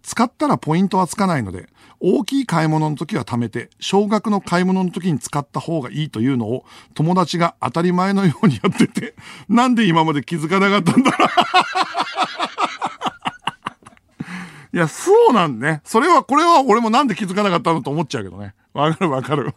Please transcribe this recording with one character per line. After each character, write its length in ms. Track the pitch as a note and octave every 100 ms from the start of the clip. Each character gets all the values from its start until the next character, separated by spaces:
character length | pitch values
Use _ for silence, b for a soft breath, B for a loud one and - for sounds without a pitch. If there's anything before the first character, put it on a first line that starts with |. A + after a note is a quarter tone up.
使 200 | - -
っ 80 | A#3+
た 180 | _ D4
ら 100 | -
ポ 180 | - E3
イ 60 |
ン 80 | F#3+
ト 80 | F#3+
は 80 | F3+
つ 100 | -
か 100 | F#3+
な 120 | D#3
い 40 |
の 80 | G2
で、 200 | F2+ F2 b b b
大 200 | F3+ -
き 160 | G#3+ C#4
い 40 | B3
買 180 | E3 D#3
い 20 |
物 220 | D#3 D#3
の 60 | C#3+
時 200 | D#3+ G3
は 80 |
貯 120 | A#2+ A#2+
め 120 | A#2
て、 220 | B2 - _
少 300 | - G3 G#3
額 200 | G#3+ A3+
の 120 | G3+
買 220 | - F3+
い 20 |
物 180 | F3+ F#3
の 80 | F#3
時 220 | F3 F3
に 80 | C#3
使 160 | - D3
っ 80 | C#3+
た 100 | D3
方 200 | - E3
が 80 | B2
い 140 | C3+
い 60 | D3+
と 100 | A2
い 80 | B2+
う 80 | C3
の 120 | G#2+
を、 160 | B2 B B B
友 200 | - D#3
達 240 | F#3 E3+ F3
が 160 | E3+ _
当 100 | B2+
た 120 | E3
り 100 | F3
前 200 | F3+ F#3+
の 140 | G3 F#3+
よ 80 | -
う 60 | G#3+
に 80 | B2
や 60 | G3+
っ 40 | -
て 100 | -
て、 260 | - E3+ - B
<laughs> 140 | B B
な 200 | A#3 B3+
ん 60 | A#3+
で 100 | G#3
今 180 | E3
ま 80 | D#3+
で 100 | C#3+
気 140 | - E3+
づ 120 | D3+
か 100 | G3
な 80 | G3
か 100 | G3+
っ 40 |
た 120 | F3 -
ん 60 |
だ 80 | C4+
ろ 120 | - -
う。 20 | - - F#4 - F#4 - - E4+ F#4+ E4+ - E4 - - - - - - C6+ - - - - - - - _ _ B B F3+ F3+ B B
<laughs> 0 |
い 40 | F3
や、 100 | D#3+
そ 240 | - - A4 A#4
う 20 |
な 140 | A3 E3
ん 120 | A2+
ね。 200 | C#3+ D3+
そ 160 | - A3
れ 80 | D#4+
は、 160 | D#4+
こ 120 | - C#4+
れ 60 |
は 180 | E4+ E4
俺 180 | C4+ A3
も 100 | A3+
な 120 | A#3
ん 20 | C#4+
で 80 |
気 100 | F3+
づ 100 | F#3+ F#3+
か 60 |
な 60 | G3+
か 60 | F3
っ 60 |
た 100 | E3
の 100 | D#3+
と 80 | B2+
思 120 | D3
っ 40 | E3+
ち 120 | B2
ゃ 20 |
う 40 |
け 60 | G2
ど 60 | F#2
ね。 180 | G2+ _ _
わ 180 | - D3+
か 100 | D#3
る 60 | F3+
わ 120 | C3
か 140 | B2+ D3
る。 180 | C3